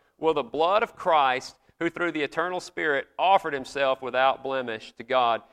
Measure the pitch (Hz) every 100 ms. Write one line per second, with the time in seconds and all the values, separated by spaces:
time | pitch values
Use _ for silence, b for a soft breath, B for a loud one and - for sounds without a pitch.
0 | b b 160 147 120 143 170 208 220 -
1 | 185 160 135 127 - - b b 165 156
2 | 170 156 143 165 175 180 - - 160 139
3 | - - 170 196 160 139 127 139 135 131
4 | 127 123 131 - 135 135 123 110 - -
5 | 117 127 120 110 -